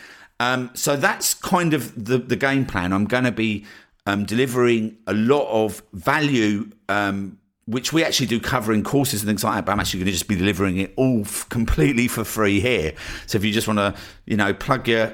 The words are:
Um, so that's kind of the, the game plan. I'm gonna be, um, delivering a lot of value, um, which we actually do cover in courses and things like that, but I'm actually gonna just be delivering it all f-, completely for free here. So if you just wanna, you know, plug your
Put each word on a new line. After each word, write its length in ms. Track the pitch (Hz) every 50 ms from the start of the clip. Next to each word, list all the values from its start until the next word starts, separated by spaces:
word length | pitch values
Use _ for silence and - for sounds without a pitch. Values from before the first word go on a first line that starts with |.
| - - - - - - _ -
Um, 300 | 120 123 127 127 127 120 -
so 200 | - - 156 143
that's 380 | 143 - 196 220 - - - -
kind 400 | - - - 190 180 175 165 147
of 320 | 147 117 110 - - 104
the, 140 | 104 123 127
the 160 | 120 - 113
game 300 | 98 135 135 139 139 131
plan. 280 | - - 98 87 92 95
I'm 120 | 98 104
gonna 260 | 101 120 123 127 123
be, 340 | 110 - 110 110 104 101 104 - - - - _ _ _ _
um, 200 | - 101 101 104
delivering 720 | 92 104 117 131 131 117 123 123 120 117 113 110 110 101 - _
a 80 | - 98
lot 340 | 107 110 120 143 147 139 -
of 340 | 110 110 110 107 98 - - _ -
value, 760 | 98 - - 143 156 151 143 139 123 110 107 107 101 110 104 - _ _ -
um, 480 | 98 104 101 98 98 98 98 95 - - _ _ _ _ _
which 280 | - 107 131 120 - 143
we 100 | 160 165
actually 220 | 151 - - 139
do 140 | 110 120 117
cover 340 | 107 - - 127 110 107 110
in 100 | 107 101
courses 380 | - - 139 135 131 - 104
and 80 | 104 104
things 140 | 107 101 117
like 100 | 110 98
that, 120 | 104 90
but 60 | -
I'm 80 | 101 104
actually 200 | 92 - - 95
gonna 120 | 92 98
just 160 | 98 98 - -
be 80 | 107
delivering 420 | 90 90 101 101 85 98 95 90 92
it 140 | 98 - - -
all 240 | 131 131 127 110
f-, 260 | 101 - - - - -
completely 580 | - 120 113 113 - - 151 143 139 117 120 120
for 180 | - 117 110
free 340 | - - 110 110 101 101 98
here. 320 | 90 123 123 101 78 78 - - - - - - - -
So 100 | - 107
if 80 | 92
you 80 | 110 101
just 140 | 113 110 -
wanna, 260 | 110 104 101 101 98 - - - - - -
you 100 | - 113
know, 160 | 104 104 98 98
plug 340 | - - - 135 127 107 120
your 260 | 117 113 110 110